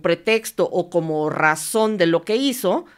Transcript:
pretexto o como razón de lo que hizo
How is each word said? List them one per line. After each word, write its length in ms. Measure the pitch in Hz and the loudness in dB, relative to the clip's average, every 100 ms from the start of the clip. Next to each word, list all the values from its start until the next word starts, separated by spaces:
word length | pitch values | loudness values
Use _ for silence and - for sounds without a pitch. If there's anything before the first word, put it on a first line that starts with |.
pretexto 640 | 170 170 220 220 220 - | -2 0 0 0 -2 -2
o 260 | 170 180 175 | 0 -2 -2
como 400 | 175 160 156 151 | -2 -2 -2 -2
razón 640 | - 156 156 - 220 220 208 | 0 0 0 -2 0 0 2
de 100 | 170 | 2
lo 160 | 165 | 2
que 140 | 170 226 | 0 -2
hizo 480 | 277 247 185 247 349 | 0 -2 -2 -2 -4